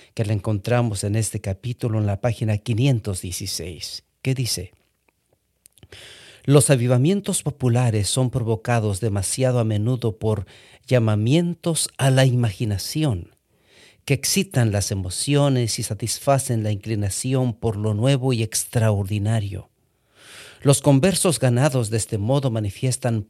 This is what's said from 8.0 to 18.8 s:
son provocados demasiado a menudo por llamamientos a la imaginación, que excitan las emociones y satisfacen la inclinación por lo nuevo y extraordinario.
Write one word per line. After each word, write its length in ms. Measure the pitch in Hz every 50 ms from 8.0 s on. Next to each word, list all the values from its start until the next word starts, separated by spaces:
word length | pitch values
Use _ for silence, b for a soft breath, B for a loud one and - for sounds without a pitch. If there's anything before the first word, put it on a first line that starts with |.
| 98 -
son 200 | - 131 127 120
provocados 680 | - 131 110 110 113 107 - - 120 120 107 107 98 95
demasiado 600 | 120 113 101 101 98 - - - 131 127 123 123
a 40 | 113
menudo 560 | 110 110 104 104 120 127 117 - 113 - -
por 260 | - 110 107 101 95 B B B B B B B B
llamamientos 1040 | B 131 123 113 110 110 104 107 117 143 170 175 175 170 - - 170 165 - - - - -
a 120 | 131 135
la 160 | 131 131 131
imaginación, 1080 | 131 123 123 120 110 95 - 123 107 104 95 - - - 151 156 143 104 87 85 - _ _ _ _ b b b b b b b b b b b
que 80 | - 139
excitan 580 | 127 - - - 196 190 - - 135 117 110
las 180 | 101 101 95 -
emociones 880 | 110 98 92 90 - - - - 143 143 143 143 131 127 120 107 - -
y 40 | 110
satisfacen 800 | - 107 - - 110 - - - 139 139 135 - - 123 113 107
la 80 | 107
inclinación 840 | 107 101 - 107 110 104 104 98 95 - - 131 131 131 127 123 110
por 220 | - - 113 104
lo 180 | 101 104 110 104
nuevo 380 | 104 117 135 139 127 123 135
y 100 | 127 110
extraordinario. 1300 | 110 107 - - - - - 113